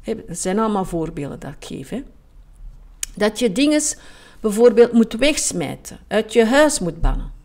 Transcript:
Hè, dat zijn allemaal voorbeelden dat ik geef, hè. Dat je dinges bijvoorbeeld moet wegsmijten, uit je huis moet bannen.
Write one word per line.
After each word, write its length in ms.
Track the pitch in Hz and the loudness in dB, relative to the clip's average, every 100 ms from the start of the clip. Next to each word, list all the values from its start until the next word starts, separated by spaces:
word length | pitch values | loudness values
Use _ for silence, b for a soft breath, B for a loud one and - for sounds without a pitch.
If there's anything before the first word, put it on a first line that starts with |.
Hè, 140 | - 226 - | -8 -10 -8
dat 120 | 165 | -6
zijn 200 | 185 196 | -2 0
allemaal 260 | 220 208 | 0 -2
voorbeelden 560 | 185 170 156 165 139 - | -2 -4 -6 -6 -10 -10
dat 120 | - 143 | -14 -14
ik 60 | |
geef, 240 | - 147 135 | -14 -14 -10
hè. 140 | 226 285 - _ - - - - - - - - | -10 -12 -20 _ -20 -20 -20 -20 -20 -20 -12 -12
Dat 240 | - 214 214 | -2 -2 0
je 140 | 240 | -2
dinges 440 | 185 294 302 302 - B B B B | 2 2 2 -2 -8 B B B B
bijvoorbeeld 520 | 220 202 240 220 233 | -4 4 6 6 6
moet 200 | 233 226 | 6 2
wegsmijten, 880 | 226 277 302 - 180 135 135 - - - | 2 0 0 -4 -4 -6 -8 -16 -20 -4
uit 240 | 202 220 | -4 0
je 120 | 233 | 2
huis 340 | 220 277 302 - | 4 4 4 2
moet 220 | 175 156 | -6 0
bannen. 320 | - - - - | 0 0 -6 -14